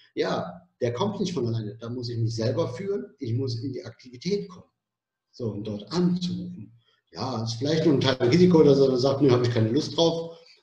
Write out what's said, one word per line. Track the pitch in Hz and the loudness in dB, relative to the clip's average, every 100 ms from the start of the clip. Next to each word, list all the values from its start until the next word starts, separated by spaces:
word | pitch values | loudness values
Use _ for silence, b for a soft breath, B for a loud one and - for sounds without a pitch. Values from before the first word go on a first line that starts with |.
| b - | b -6
Ja, | 170 - - - - _ | -4 -4 -6 -12 -20 _
der | 165 | -4
kommt | - 208 - | -2 -2 -2
nicht | 196 | -4
von | - 117 | -4 -4
alleine. | 113 104 - | -4 -6 -10
Da | 117 | -10
muss | 127 117 | -10 -8
ich | 113 | -4
mich | 113 110 | -4 -2
selber | 113 165 156 | -2 -2 -4
führen, | - 196 202 - _ | -6 -6 -6 -8 _
ich | 120 | -6
muss | 113 - 113 | -4 -4 -6
in | 139 | -8
die | 120 | -10
Aktivität | 117 - 123 123 175 202 - | -12 -18 -20 -12 -4 -4 -6
kommen. | - - _ _ _ _ _ _ | -16 -20 _ _ _ _ _ _
So, | - 113 | -10 -8
und | 98 107 | -6 -8
dort | 104 - | -10 -6
anzurufen. | 170 175 - - - - - - _ _ _ _ | 0 0 0 -4 -6 -10 -12 -18 _ _ _ _
Ja, | 87 127 113 | -10 -6 -6
ist | 113 - | -6 -4
vielleicht | 143 160 165 | -2 0 2
noch | |
ein | 131 | 4
Teil | 127 131 120 | 2 2 4
Risiko, | 175 180 160 | 6 6 8
dass | 143 139 | 6 6
er | 135 127 | 4 4
sagt, | 135 - | 2 4
"Nö, | 143 | 4
hab | 123 | 6
ich | 120 | 4
keine | 113 110 | 2 2
Lust | 135 151 160 | 2 -2 0
drauf", | 165 165 - B B B | 0 0 -6 B B B